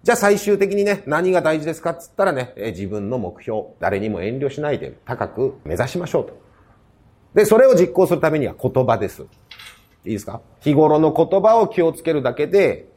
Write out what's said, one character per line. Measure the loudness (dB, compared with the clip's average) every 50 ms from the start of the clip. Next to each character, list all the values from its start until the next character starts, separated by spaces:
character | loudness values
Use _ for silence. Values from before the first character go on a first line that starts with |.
| -2
じ | 0 0
ゃ |
あ |
最 | 2 2 2 2 2
終 | 2 0 0
的 | 2 0 0 0
に | 0 0
ね、 | 0 0 -2 -2
何 | -2 -2 0 0 2 2
が | 2 2
大 | 0 0 -2
事 | -2
で | -6 -8
す | -6 -6
か | -6
っ | -6 -8
つ | -10 -10
っ | _
た | -2 0
ら | 0 0
ね、 | -2 -4 -8 -10
え | -10 -8 -8
ー、 |
自 | -8 -8 -8
分 | -8 -6 -6 -6 -6
の | -6 -6
目 | -6 -8 -10 -12 -10
標、 | -8 -6 -6 -8 -10 -10 -6
誰 | -4 -2 -2 -2
に | -2 -4
も | -4 -6 -6
遠 | -6 -6 -6
慮 | -6 -6
し | -6 -6 -4
な | -4
い | -4 -4
で | -6 -10 -14 -16 _
高 | -12 -8 -6 -6 -6
く | -4 -4 -4 -4 -4 -8 -10
目 | -6 -4
指 | -4 -4 -4
し | -4 -6
ま | -6
し | -4 -4
ょ | -4
う | -4
と。 | -6 -10 -20 _ _ _ _ _ _ _ _ _ _ _ _ _ _ _ _ _ _ 0
で、 | 2 4
そ | 6 6 6
れ | 8
を | 8 6
実 | 6 4 2 2
行 | 2 2
す | 2 2
る | 2
た | 0 0
め | 0 0
に | -2
は | -4 -4
言 | -4 -4 -2 0 0 2
葉 | 2 0
で | 0 -2 -6
す。 | -8 -12 -18
い | -20 _ _ _ _ -20 -20 -20 -20 -20 _ _ _ _ _ -10
い | -8 -8
で | -8
す | -8
か？ | -12 -16 -16 -18 _ _ _
日 | -4 0 2
頃 | 4 4 4 4 4
の | 2 2 2
言 | 2 0 2 2 2 4
葉 | 4 4 4
を | 2
気 | 0 0 0 0
を | 0 -2
つ | -2 -4
け | -4 -2
る | -2 -2
だ | -4 -4
け | -4 -4
で、 | 0 2 2 2 2 0 -2 -8 -18 _